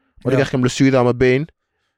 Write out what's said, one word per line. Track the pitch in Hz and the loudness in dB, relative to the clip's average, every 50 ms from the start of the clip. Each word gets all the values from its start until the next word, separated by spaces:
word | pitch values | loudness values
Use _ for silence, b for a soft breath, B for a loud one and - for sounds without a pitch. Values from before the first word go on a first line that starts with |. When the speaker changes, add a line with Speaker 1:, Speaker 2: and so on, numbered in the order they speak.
| _ _ _ | _ _ _
Speaker 1:
Maar | |
Speaker 2:
Ja. | _ - 123 | _ -6 -2
Speaker 1:
ik | 131 | -2
kreeg | 131 135 - - | -2 -2 -2 -2
een | 127 | -2
blessure | 127 123 - - 139 135 131 | -2 -2 0 0 0 2 2
aan | 127 120 | 2 2
mijn | 123 120 | 0 0
been. | 120 131 127 127 135 156 - _ _ _ _ _ _ _ _ _ | 0 0 0 0 0 -2 -6 _ _ _ _ _ _ _ _ _